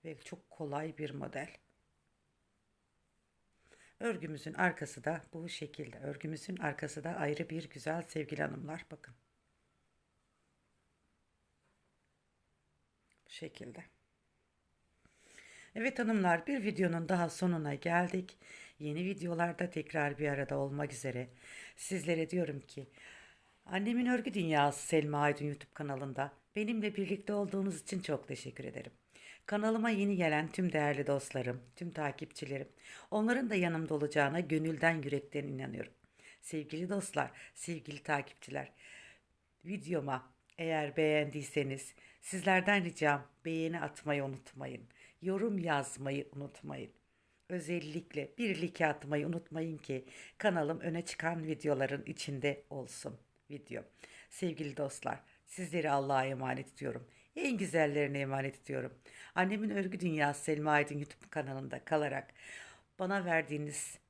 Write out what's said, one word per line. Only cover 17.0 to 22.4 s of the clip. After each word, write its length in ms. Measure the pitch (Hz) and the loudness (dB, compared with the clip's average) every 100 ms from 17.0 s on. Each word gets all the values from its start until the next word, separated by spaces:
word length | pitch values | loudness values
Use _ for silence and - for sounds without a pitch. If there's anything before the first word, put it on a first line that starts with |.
| 160 | 2
daha 220 | 185 170 | 2 2
sonuna 440 | - 180 170 147 | 2 2 2 0
geldik. 640 | 139 170 170 180 185 185 - - - - _ | -2 2 4 4 0 -4 -14 -20 -20 -20 _
Yeni 260 | 151 151 | -4 -2
videolarda 680 | 185 196 175 165 170 165 175 | -2 -2 -2 2 2 2 -2
tekrar 480 | 165 151 156 147 143 | -2 -2 0 0 2
bir 100 | 147 | 0
arada 300 | 143 135 139 | 0 0 0
olmak 340 | 139 143 147 | 0 -2 -4
üzere. 360 | 123 135 123 127 - - - - - | -4 -4 -4 -6 -12 -18 -16 -16 -10
Sizlere 540 | - 185 151 165 160 | -4 -2 2 2 2
diyorum 300 | 180 | 0